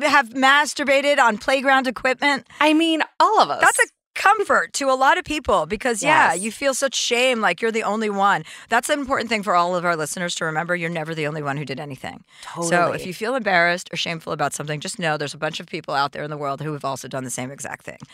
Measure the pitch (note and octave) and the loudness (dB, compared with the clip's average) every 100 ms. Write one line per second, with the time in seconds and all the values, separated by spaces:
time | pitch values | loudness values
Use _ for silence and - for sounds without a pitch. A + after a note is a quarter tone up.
0 | C#4+ C#4+ A3+ C4 C4 C#4+ D4+ - C#4 C#4 | 4 4 2 2 4 6 4 -2 2 2
1 | C#4+ C#4+ A#3+ G#3+ - C4+ C4 C4+ C4 A3 | 4 4 4 2 0 0 4 2 2 -2
2 | C4 B3+ C#4+ C4+ - - D4+ D#4 E4 D#4+ | -2 0 0 0 -4 2 4 4 4 0
3 | - - F4 G#4+ E3 C#3 B3+ - - _ | -2 2 4 6 4 4 2 4 0 _
4 | _ - F#4+ G#4+ G4 A3+ E3 - C4+ C4 | _ 0 2 2 4 2 0 -2 0 2
5 | C4+ E4+ - D4+ - G3 D#3 G#3+ C4 A3 | 4 2 0 -6 0 0 0 -4 -4 -2
6 | C#4+ D#4 A3 E3+ G#3+ - C#4 B3+ C4+ - | 2 4 4 2 -6 -2 -2 0 -2 -2
7 | - A#3+ C4 A3+ G3+ F3 A3+ A3 G3 G#3+ | -2 2 2 2 0 0 -2 -2 -2 -2
8 | G#3+ G3 G3 F3 - - - A#3 B3 D4 | -2 2 2 2 -2 -16 -2 -2 0 -2
9 | C4 A#3+ A#3 A3 G3+ F3 F3 F3+ F3 E3 | 0 -2 -2 -4 2 2 2 0 0 -2
10 | D3+ F#3+ F3 - E3 D#3 E3+ F3 E3 E3+ | -2 -4 -6 -4 -4 -4 -2 -4 -4 -6
11 | D#3 D#3+ D3 D#3 C#3+ C#3+ C#3+ D3+ C#3+ C3 | -6 -4 -4 -4 -6 -6 -6 -10 -10 -12
12 | - - _ - - E3 E3+ F3 E3 D3+ | -12 -14 _ -20 -16 -8 0 2 2 -2
13 | F#3 E3+ A3 C4+ G3+ F3+ F3 F3+ - E3+ | -8 -8 -4 -4 2 2 2 0 -6 -6
14 | F3 E3 - D#3+ C#3+ - D3 D3+ F#3+ - | -6 -6 -8 -4 -4 -4 -8 -8 -8 -6
15 | E3 D3+ C#3+ C#3+ D#3 D#3 E3+ E3 D#3+ C#3+ | -4 -2 -4 -6 -6 -6 -10 -10 -4 -2
16 | C#3 D3+ D3 D3 C#3+ C3+ D3 D3 C#3 C3 | -2 -4 -8 -6 -6 -4 -6 -6 -6 -6
17 | - C3+ B2+ - B2+ C#3 - - - - | -6 -8 -8 -8 -10 -10 -12 -12 -14 -16
18 | - | -18